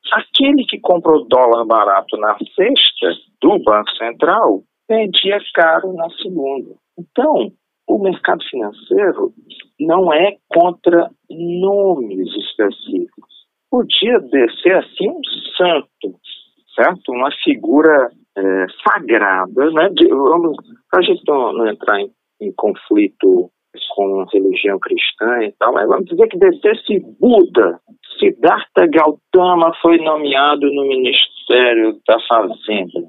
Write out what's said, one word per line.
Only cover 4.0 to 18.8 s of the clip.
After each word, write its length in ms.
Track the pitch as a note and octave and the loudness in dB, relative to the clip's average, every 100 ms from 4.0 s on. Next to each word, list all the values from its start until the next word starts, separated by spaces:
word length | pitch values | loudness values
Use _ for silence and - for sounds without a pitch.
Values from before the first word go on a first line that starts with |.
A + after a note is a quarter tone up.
| A#2 A#2 D#3 G#3 F3 F#2+ _ _ - | -8 -2 0 2 0 -2 _ _ -4
vendia 500 | A3 G#3+ E3+ F#3+ G3+ - | -2 0 -2 -2 -4 -4
caro 400 | - E3 E3 F#3+ | 0 2 2 -2
na 140 | F3+ E3 - | -8 -10 -10
segunda. 520 | - F3 C3+ C3+ - - _ - | -10 -6 -6 -6 -10 -20 _ -20
Então, 520 | E3+ - D4+ G#3+ G2+ _ _ _ - | -6 -2 0 0 -2 _ _ _ -4
o 100 | G#3+ | -2
mercado 460 | F#3+ E3+ - E3+ - | 0 -2 -2 -4 -4
financeiro 800 | C3 G#2 - - G3 G3 - - _ _ - - _ | -8 -8 -10 -2 0 0 -2 -6 _ _ -20 -20 _
não 320 | D#3 F3 F3+ | -2 0 2
é 240 | D3+ G3 G3 _ | 2 0 -2 _
contra 640 | E3+ F3 F3 F3 E3+ E3 _ _ | 2 2 0 2 2 0 _ _
nomes 1000 | D#3+ E3+ F3+ F#3+ G3+ G3 E3 A2 F#2+ F#2 G2+ | -10 -8 -2 -2 0 0 0 -4 -8 -8 -8
específicos. 920 | - - G#2 - - F#2 F2 _ _ _ _ _ _ | -10 -2 -4 -4 -8 -8 -8 _ _ _ _ _ _
Podia 500 | B3 G#3+ - G#3+ A#3 | -2 0 -2 0 0
descer 560 | C#3 C#3 A#2 - F3 F#3 | 0 0 0 0 0 0
assim 320 | - - G3+ | -2 -6 -6
um 120 | E4+ C4 - - - | -6 -10 -10 -10 -2
santo, 600 | F3+ D#3 - _ G2+ - - - _ _ _ | 0 0 -4 _ -16 -14 -20 -20 _ _ _
certo? 380 | - C3 F3+ - | -2 0 0 -8
Uma 180 | B2 C3+ - | -4 -4 -2
figura, 680 | D#3 B2+ G#2+ C#3 D#3+ D3 A#2+ _ _ - | -4 -2 2 4 4 4 0 _ _ -4
é, 300 | F#2+ F#2+ F#2 - | -2 -2 -4 -2